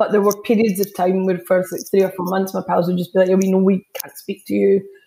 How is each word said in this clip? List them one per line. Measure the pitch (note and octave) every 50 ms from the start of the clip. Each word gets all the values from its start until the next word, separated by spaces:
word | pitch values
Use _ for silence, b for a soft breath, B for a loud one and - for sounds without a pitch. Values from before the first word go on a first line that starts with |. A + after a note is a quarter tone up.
but | A3 -
there | F#3+ G#3
were | G3 G#3 G3+ - -
periods | - A#3+ G#3 A3+ A3+ F#3 F#3+
of | G3+ F#3+ -
time | - F3+ F#3 F#3+ F#3+ F#3
where | F#3+ F#3 F3 F3
for, | - F#3+ F#3 F3+ F3+
like, | F3 - - -
three | - G3 F#3+
or | F#3+
four | F#3+ - F3
months, | F3+ F#3+ F#3+ F#3+ F#3+ -
my | F#3+ -
pals | - F3+ F#3 F3 F3
would | F3+ F3+
just | F3 - -
be | F#3+
like, | F#3 F#3
"Yeah, | F#3+
we | F#3+ F#3+ F#3+
know | F#3+ F#3+
we | F#3+ F#3+ G3 F#3 - _ -
can't | - - - -
speak | - - - G3 - -
to | - G3+
you | G3+ G3+ G3+ G3 G3 G3 B B B B